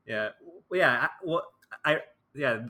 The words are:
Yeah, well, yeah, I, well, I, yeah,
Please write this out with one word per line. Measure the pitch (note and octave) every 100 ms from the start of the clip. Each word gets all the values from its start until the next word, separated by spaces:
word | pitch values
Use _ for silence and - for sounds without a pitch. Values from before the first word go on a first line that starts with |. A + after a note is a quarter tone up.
| -
Yeah, | G#2+ G#2+ - - F3+ -
well, | F3+
yeah, | D3+ B2 D3+
I, | - E3+
well, | E3+ - - _ - D3+
I, | D3+ - _ _ C#3+
yeah, | C3+ A2 A#2+